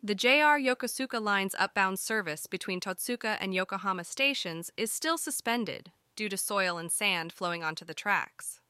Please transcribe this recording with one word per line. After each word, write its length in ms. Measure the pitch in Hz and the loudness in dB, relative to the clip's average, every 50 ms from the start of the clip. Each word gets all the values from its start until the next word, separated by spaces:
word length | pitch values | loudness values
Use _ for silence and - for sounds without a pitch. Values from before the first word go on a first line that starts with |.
| - | -2
the 100 | 202 214 | -2 0
J 260 | 190 240 247 269 294 | 2 6 6 6 8
R 180 | 302 302 294 294 | 8 8 6 6
Yokosuka 600 | 262 254 254 - 254 240 - - 262 - - 233 | 6 2 2 2 0 -4 -2 -2 -4 -2 -2 -2
Line's 360 | 214 208 202 196 190 190 - | 0 2 2 2 2 0 2
upbound 420 | - 190 196 - 208 190 190 190 | 2 0 2 4 2 2 2 2
service 480 | 190 - - 220 214 190 160 151 - - | -2 -2 0 0 0 0 -2 -4 -6 -6
between 340 | - - 180 - - 185 180 | -6 -6 -6 -4 -4 -4 -4
Totsuka 580 | - 196 185 - - - 247 - - 220 214 - | -2 -4 -6 -6 -4 -4 -4 -2 -2 -2 -2 -2
and 140 | 185 190 185 | -2 -2 0
Yokohama 480 | 185 190 - 196 190 190 196 185 180 170 | 0 0 0 -2 -4 -2 -2 -2 -2 -4
stations 640 | - - - 269 277 269 - - 180 165 165 170 - - | -8 -2 2 2 2 2 0 -2 -4 -6 -6 -8 -10 -6
is 140 | - 185 180 | -4 -4 -2
still 260 | - - - 320 330 | -2 -2 0 0 0
suspended 760 | 320 - 311 - - - 226 233 240 214 - - - - - _ _ _ _ - | 0 -2 -4 -4 -4 -2 0 0 0 0 -4 -6 -10 -12 -18 _ _ _ _ -8
due 140 | - 214 202 | -6 -4 -4
to 80 | 196 | -4
soil 400 | 185 - - 208 202 190 180 175 | -4 -4 0 0 2 2 2 0
and 140 | 170 165 165 | -2 -4 -4
sand 420 | - - 214 202 185 170 160 170 - | -2 0 2 2 2 0 -2 -6 -6
flowing 300 | - 185 175 170 170 165 | -4 -4 -2 -2 -2 -2
onto 220 | 156 160 - 170 | -4 -4 -4 -10
the 100 | 160 156 | -12 -12
tracks. 640 | - - 208 196 160 - - _ - - - - - _ | -6 0 0 2 2 0 -4 _ -12 -12 -12 -12 -12 _